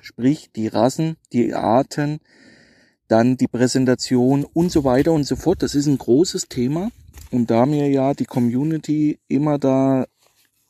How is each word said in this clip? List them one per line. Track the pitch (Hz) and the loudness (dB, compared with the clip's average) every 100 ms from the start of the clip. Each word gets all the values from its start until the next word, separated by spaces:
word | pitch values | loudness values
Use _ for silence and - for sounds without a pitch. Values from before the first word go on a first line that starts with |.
Sprich, | - - 123 151 - - | -18 -4 0 -2 -4 -6
die | 110 | -4
Rassen, | 104 120 - 160 165 _ | 0 0 0 -4 -6 _
die | 120 117 - | -2 -2 -2
Arten, | 92 117 139 - 147 151 _ _ - - _ _ _ _ - | 0 0 0 -4 -4 -6 _ _ -20 -20 _ _ _ _ 0
dann | 113 120 127 | 2 2 2
die | 127 | -2
Präsentation | 117 127 135 127 123 - 127 127 143 143 | 0 0 2 0 0 0 0 2 0 -2
und | 165 175 | -2 0
so | 170 | 0
weiter | 135 127 160 | 2 2 2
und | 160 | 0
so | 139 127 | 0 -2
fort. | 156 180 | -2 -2
Das | 127 | -2
ist | 143 143 | -2 0
ein | 135 | 0
großes | - 127 190 185 - | 2 2 2 -2 -8
Thema. | - 123 156 208 - - - - | -4 -4 -2 -6 -10 -20 -20 -6
Und | 127 113 | -2 0
da | 117 131 | 2 2
mir | 147 143 | 2 0
ja | 139 131 | 2 0
die | 139 123 | -2 -4
Community | 131 120 123 151 160 - 151 151 - - | -2 -2 0 -2 -4 -4 0 0 -2 -4
immer | 135 151 147 | -2 0 0
da | 135 131 135 131 - _ _ _ _ _ _ | 0 2 2 0 -2 _ _ _ _ _ _